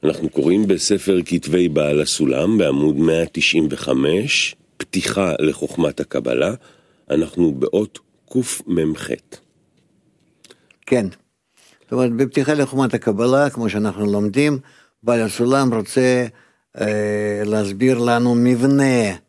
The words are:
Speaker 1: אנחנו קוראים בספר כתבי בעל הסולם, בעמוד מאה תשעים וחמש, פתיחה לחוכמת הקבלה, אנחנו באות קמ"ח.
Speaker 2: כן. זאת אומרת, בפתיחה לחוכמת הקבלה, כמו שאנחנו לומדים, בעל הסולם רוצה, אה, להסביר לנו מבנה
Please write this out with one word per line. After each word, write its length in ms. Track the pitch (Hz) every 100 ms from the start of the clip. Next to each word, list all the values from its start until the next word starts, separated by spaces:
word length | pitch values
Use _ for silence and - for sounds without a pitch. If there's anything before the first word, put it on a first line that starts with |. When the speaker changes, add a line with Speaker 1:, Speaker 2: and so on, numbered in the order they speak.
Speaker 1:
אנחנו 260 | 76 78 80
קוראים 380 | 80 73 95 104
בספר 500 | 92 - 101 - 92 82
כתבי 440 | 87 71 87 90
בעל 320 | 78 73 73
הסולם, 560 | 76 - 73 65 87 110
בעמוד 380 | 80 69 76 71
מאה 280 | 80 80 82
תשעים 360 | - - 82 78
וחמש, 840 | 73 - 65 71 87 135 - - - _ _
פתיחה 560 | - 95 - 98 95 78
לחוכמת 600 | 78 71 76 - 80 -
הקבלה, 540 | - 67 58 62 78 123 - _ _ _ _
אנחנו 420 | 71 82 - 82
באות 480 | 69 64 95 104 - _ _ _
קמ"ח. 800 | 127 123 - - 87 80 78 - 64 _ - _ _ _ _ _ _ _ _ _ _ - - _ _ -
Speaker 2:
כן. 220 | 127 98 - _ _ _ _ _ _
זאת 100 | _
אומרת, 200 | 123 127
בפתיחה 420 | 117 131 - 147
לחוכמת 400 | 151 135 131 131
הקבלה, 560 | 117 - 101 120 135 143
כמו 200 | 123 113
שאנחנו 420 | 104 107 95 104
לומדים, 480 | 101 104 113 147 139 - _ _ _
בעל 180 | 117 120
הסולם 520 | 107 95 120 135 131
רוצה, 520 | 113 101 - 127 127 120 - _ _ _ -
אה, 600 | 104 107 104 104 104 104 104
להסביר 520 | 107 101 98 127 123
לנו 380 | 120 120 123 120
מבנה 800 | 120 123 139 139 135 123 107 87